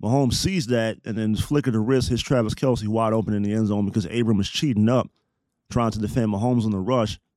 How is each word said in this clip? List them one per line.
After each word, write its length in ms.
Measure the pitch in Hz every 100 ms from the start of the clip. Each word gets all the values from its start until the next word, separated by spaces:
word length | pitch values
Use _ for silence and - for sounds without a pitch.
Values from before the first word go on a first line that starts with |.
Mahomes 320 | 104 135 135
sees 320 | - - 190 117
that 320 | 123 113 -
and 120 | - 107
then 200 | 107 104
flick 320 | - 147 135
of 60 |
the 40 | 110
wrist 300 | 107 131 120
hits 120 | 120
Travis 340 | - 131 110
Kelce 340 | 110 139 117 107
wide 240 | 110 113
open 200 | 113 110
in 120 | 104
the 80 | 101
end 160 | 107 107
zone 180 | 104 98
because 200 | 110 87
Abram 340 | 117 113 104
is 100 | 98
cheating 380 | - 156 104 107
up, 200 | 127 - _ _ _ _ _ -
trying 220 | 123 117
to 80 | 107
defend 320 | 104 - 110
Mahomes 320 | 101 120 123
on 80 | 110
the 80 | 101
rush 400 | 92 127 107 - _